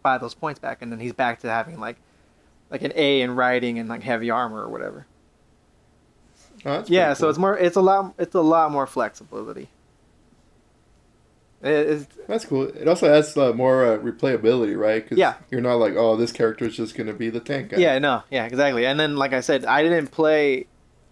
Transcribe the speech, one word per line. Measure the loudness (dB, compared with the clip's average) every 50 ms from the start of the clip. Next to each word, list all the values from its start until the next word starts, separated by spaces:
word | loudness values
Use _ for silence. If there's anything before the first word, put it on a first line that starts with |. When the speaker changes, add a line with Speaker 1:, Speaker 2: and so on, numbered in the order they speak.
| -2
Speaker 1:
buy | -2 0 -2
those | -4 -8 -10
points | -8 -8 -8 -8 -8
back, | -10 -10 -10 -10
and | -12 -12
then | -12 -10
he's | -10 -8 -4
back | -2 -2 -2 -4 -4
to | -6 -4
having, | -4 -4 -4 -6 -10 -12
like, | -12 -12 -14 _ _ _ _ _ _ _ _ _ _ _ _ _ _ -12
like, | -10 -8 -8
an | -6 -2
A | 0 2 2 2 2
in | 0 0 0
riding | 0 0 0 0 0 -2 -2 -4 -6
and, | -6 -8
like, | -10 -8 -6
heavy | -4 -4 -4 -2 -2
armor | -2 -2 -2 -4 -6 -10
or | -10 -10
whatever. | -10 -10 -10 -12 -12 -14 -18 _ _ _ _ _ _ _ _ _ _ _ _ _ _ _ _ _ _ _ _ _ _ _ _ _ _ _ _ _ _ -12 -8
Speaker 2:
Oh, | -6 -6
that's | -4 -2 0
Speaker 1:
Yeah, | 2 4 4
Speaker 2:
pretty | 2 2 0
Speaker 1:
so | 0
Speaker 2:
cool. | 0
Speaker 1:
it's | 0 2
more, | 0 0 2
it's | 2 0 2 2
a | 4
lot, | 4 4 4 2 0 -4 -6
it's | -8 -6 -2 0
a | 2
lot | 4 4 4 4 2 2
more | 0 -2 -2
flexibility. | -2 -2 -4 -4 -4 -6 -10 -20 -16 -14 -14 -12 -12 -14 -14 -16 -18 _ _ _ _ _ _ _ _ _ _ _ _ _ _ _ _ _ _ _ _ _ _ _ _ _ _ _ _ _ _ _ _ _ _ _ _ _ _
It, | -2 0
it's | 0 2 2 0 -2 -4 -6 -12 _ -16 -8
Speaker 2:
That's | -6 -6 -6 -4
cool. | -2 -2 -2 -2
It | -2 -4 -2 0
also | 0 2 4 4 6 6
adds, | 6 4 2 2
uh, | 2 2 2 2
more, | 2 2 4 4 4 4
uh, | 4 2
replayability, | 0 -2 -6 -6 -2 -2 0 0 2 4 4 4 4 2 0 0
right? | 0 0 0 0 0 -2
'Cause | -2 2
Speaker 1:
Yeah. | 2 2 2 0 -4 -10 -8
Speaker 2:
you're | -4 -2
not | 0 2 2
like, | 2 2 2 2
"Oh, | 2 4 4 4
this | 2 0 -2
character | 0 0 0 0 0 -2 -6
is | -6 -4
just | -4 -8 -6 -6
gonna | -8 -8 -8 -6
be | -6 -6 -6
the | -6 -6
tank | -6 -6 -6 -6 -6 -4
guy." | 0
Speaker 1:
Yeah, | 2 2 2 2 2
no, | 0 0 0 -2 -4 -4
yeah, | -6 -4 -4
exactly. | -2 -2 0 0 2 2 2 0
And | 0 0 0
then, | 0 -2 0
like | -2 -2 -2 -2
I | -2
said, | 0 0 0 0 0
I | 0 2 2 2
didn't | 2 2 0 -2 -4
play, | -2 0 2 2 4 4 2 2 0 -2 -4 -10 _ _ _ _ _ _ _ _